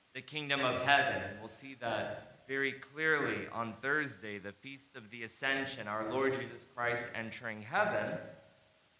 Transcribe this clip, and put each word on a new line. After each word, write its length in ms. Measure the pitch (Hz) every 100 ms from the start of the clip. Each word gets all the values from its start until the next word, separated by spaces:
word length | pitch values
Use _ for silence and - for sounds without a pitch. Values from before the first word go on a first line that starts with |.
| -
the 80 | 131
kingdom 400 | - 151 147 139
of 220 | 131 -
heaven. 400 | 135 139 - 95
And 160 | 98 101
we'll 80 | 110
see 260 | - 135 127
that 680 | 120 107 90 87 - - -
very 260 | 135 139
clearly 760 | 131 - 143 160 151 120 104 92
on 280 | 110 117 101
Thursday, 560 | 135 151 143 104 107 101
the 160 | 98
Feast 420 | 98 135 135 - 131
of 140 | 104
the 140 | 117
Ascension, 640 | 113 - 135 139 135 123 104
our 220 | 107 110
Lord 220 | 131 135
Jesus 320 | 131 120 - - -
Christ 340 | 120 123 120 113
entering 480 | 113 - 120 107
heaven. 560 | 107 180 214 107 - - - - - - - - - _